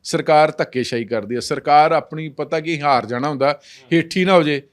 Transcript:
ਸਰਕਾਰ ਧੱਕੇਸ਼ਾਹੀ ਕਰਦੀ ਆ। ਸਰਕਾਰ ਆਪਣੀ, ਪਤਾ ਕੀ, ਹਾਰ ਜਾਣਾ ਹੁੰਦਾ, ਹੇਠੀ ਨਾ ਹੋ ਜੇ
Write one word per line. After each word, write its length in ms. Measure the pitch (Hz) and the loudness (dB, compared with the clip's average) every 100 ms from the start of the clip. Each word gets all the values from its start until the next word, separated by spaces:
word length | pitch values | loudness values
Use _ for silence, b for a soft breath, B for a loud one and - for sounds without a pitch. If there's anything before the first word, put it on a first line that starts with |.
ਸਰਕਾਰ 480 | - 165 143 151 156 - | -6 -6 2 4 4 0
ਧੱਕੇਸ਼ਾਹੀ 460 | 151 127 120 120 | -4 -4 -4 -6
ਕਰਦੀ 300 | 110 117 101 | -4 -6 -4
ਆ। 60 | 120 | -8
ਸਰਕਾਰ 520 | - 143 147 147 156 | -6 -6 4 4 6
ਆਪਣੀ, 360 | 160 - 156 156 | 2 -2 -12 -12
ਪਤਾ 320 | 135 147 160 | -10 -6 -4
ਕੀ, 200 | 160 156 | -4 -4
ਹਾਰ 260 | 143 127 107 | 0 0 0
ਜਾਣਾ 220 | 123 143 | -4 -4
ਹੁੰਦਾ, 320 | 143 139 143 B B B | -2 -2 -2 B B B
ਹੇਠੀ 320 | 165 165 190 | -2 0 -2
ਨਾ 100 | 185 | 2
ਹੋ 80 | 185 | 4
ਜੇ 200 | 151 143 _ | 2 -4 _